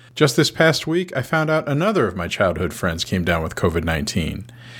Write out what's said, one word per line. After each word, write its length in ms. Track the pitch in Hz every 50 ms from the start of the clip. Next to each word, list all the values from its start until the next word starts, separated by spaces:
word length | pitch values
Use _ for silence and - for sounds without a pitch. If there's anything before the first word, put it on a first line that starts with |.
| - - -
Just 180 | - 151 147 -
this 160 | - 151 -
past 380 | - - 170 160 160 - - 156
week, 280 | 160 180 185 185 -
I 60 | 131 120
found 280 | - - 160 156 151
out 180 | 156 160 - -
another 400 | 139 143 170 214 220 180 123 101
of 80 | 92
my 100 | 90 85
childhood 460 | 82 - - 107 92 85 82 92 82 -
friends 320 | - - 90 82 85 -
came 200 | - - 92 85
down 180 | 82 87 82 80
with 100 | 80 -
covid 300 | - - 90 80 85 78
nineteen. 600 | 82 80 78 73 - - 98 80 73 71 - - - - - - - - -